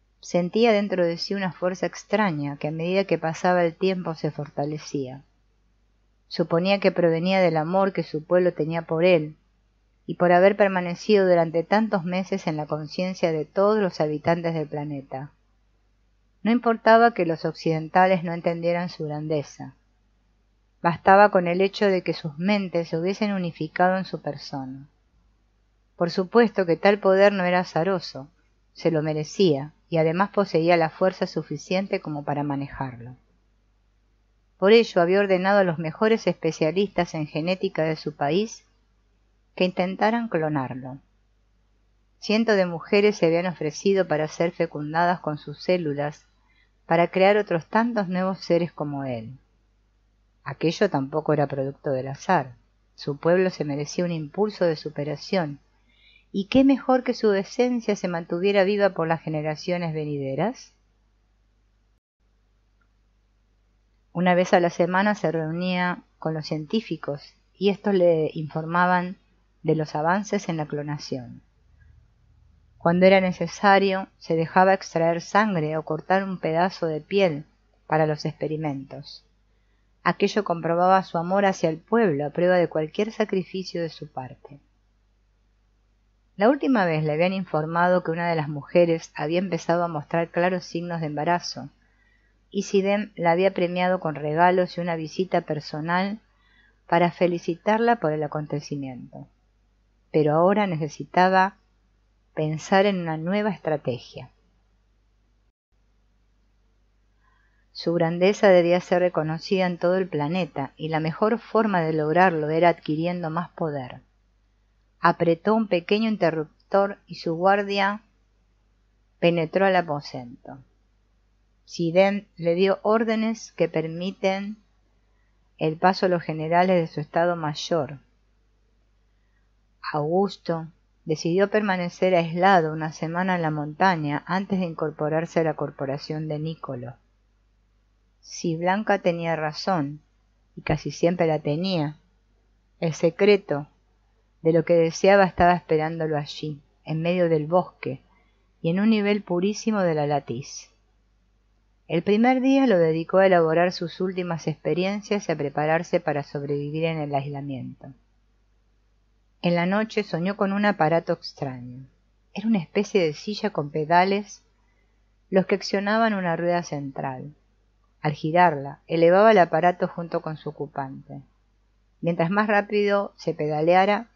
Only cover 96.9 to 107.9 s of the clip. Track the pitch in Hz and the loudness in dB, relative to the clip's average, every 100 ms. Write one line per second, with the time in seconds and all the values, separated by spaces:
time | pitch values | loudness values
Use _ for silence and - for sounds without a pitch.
96.9 | 170 175 - 175 170 - 165 - 220 233 | 2 2 2 0 0 -4 -4 0 2 2
97.9 | 233 156 151 151 151 151 147 - 143 135 | 2 0 -2 -4 -6 -6 -6 -6 -8 -8
98.9 | 123 135 135 143 _ _ _ _ _ _ | -12 -16 -18 -20 _ _ _ _ _ _
99.9 | _ _ 156 147 151 180 208 196 160 156 | _ _ 0 2 4 4 2 0 -2 -6
100.9 | - 147 - 185 190 190 - _ _ _ | -8 -4 2 4 4 0 -2 _ _ _
101.9 | _ _ _ _ - 156 156 - 196 202 | _ _ _ _ -6 -4 -4 0 2 4
102.9 | 190 170 160 165 202 208 170 - 147 - | 0 -4 -6 -4 -2 -2 -4 -4 -4 -4
103.9 | 120 - - 127 _ _ _ _ _ _ | -8 -10 -18 -20 _ _ _ _ _ _
104.9 | _ _ _ _ _ _ _ _ _ _ | _ _ _ _ _ _ _ _ _ _
105.9 | _ _ _ _ _ _ _ _ _ _ | _ _ _ _ _ _ _ _ _ _
106.9 | _ _ _ _ _ _ _ _ - - | _ _ _ _ _ _ _ _ -8 -4